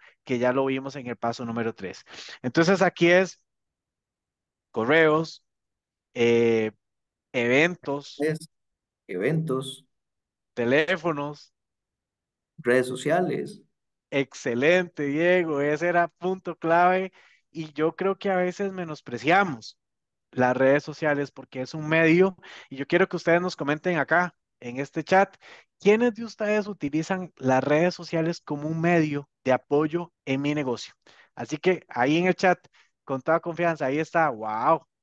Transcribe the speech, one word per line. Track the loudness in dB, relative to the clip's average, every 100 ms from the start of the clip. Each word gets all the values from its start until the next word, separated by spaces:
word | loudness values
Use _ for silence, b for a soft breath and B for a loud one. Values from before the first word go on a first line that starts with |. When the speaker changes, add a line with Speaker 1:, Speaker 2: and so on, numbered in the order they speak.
| b b
Speaker 1:
que | -6 0
ya | 2
lo | 2 0
vimos | -2 -6
en | -12 -10
el | -6
paso | -6 -4
número | -6 -4 -4
tres. | -6 -12 -12 -18 B B B
Entonces | -4 0 2 2
aquí | 0 2 4
es | 4 2 -6 _ _ _ _ _ _ _ _ _ _ _ _ _
correos, | -6 2 4 4 4 -2 -10 _ _ _ _ _ _ _
eh, | 0 2 4 4 2 -2 -6 _ _ _ _ _
eventos. | -4 0 2 2 -2 -8 -8 -10 -6
Speaker 2:
Es | -4 -4 -10 _ _ _ _ _ -12
eventos. | -4 -2 -2 -2 -4 -6 -14 _ _ _ _ _ _ _
Speaker 1:
Teléfonos. | -4 0 2 2 -2 -2 -4 -6 -10 -20 _ _ _ _ _ _ _ _ _ _ _
Speaker 2:
Redes | 0 2 0
sociales. | -4 -2 -2 0 -4 -8 -14 _ _ _ _ _
Speaker 1:
Excelente, | -4 -4 -6 -4 0 2 2 0 -6
Diego. | -4 0 2 2 0 -2
Ese | -2 -2 0
era | 0 0
punto | -4 -6 -6 -8 -8
clave. | 0 4 4 2 -2 b b b _
Y | -12 -12
yo | -4 -4 -2
creo | -4 -4
que | -2
a | -2
veces | -2 -4 -8
menospreciamos | -6 -10 -12 -10 -4 2 4 2 -4 -12 -20 _ _ _ _ _
las | 0 0 4
redes | 4 4
sociales | 0 -6 -2 -2 -4
porque | -10 -16 -12
es | -10
un | -8 -2
medio, | 2 4 6 4 0 B B B
y | -12
yo | 0
quiero | 2 2
que | 0
ustedes | 2 2
nos | 0 -4
comenten | -4 -2 -2 -2
acá | 2 2 0 -6 _ _
en | -12 -8
este | -8 -8
chat, | 2 4 4 -2 B B B _
¿quiénes | 2 4 2
de | -2
ustedes | -12 -6 -2 -2 -2
utilizan | -8 -4 -4 -2 -4 -6 _
las | 2 2
redes | 4 2 2
sociales | -2 -6 -2 -2 -4
como | -8 -8 -6
un | -2
medio | 2 2 2 -4 -8 _
de | 0
apoyo | 0 2 0 2 -2 -8 _
en | -6 -2
mi | -2
negocio? | -2 -4 -6 -8 _ b b b
Así | -14 -10 -2
que | 0 0 -4
ahí | -2 2 2
en | 2
el |
chat, | 2 2 0 _ b b _
con | -8 -6
toda | 0 -2
confianza, | -2 -4 -2 -2 -2
ahí | -2
está, | -2 0 0
wow, | -2 -8 -2 2 0 -2 _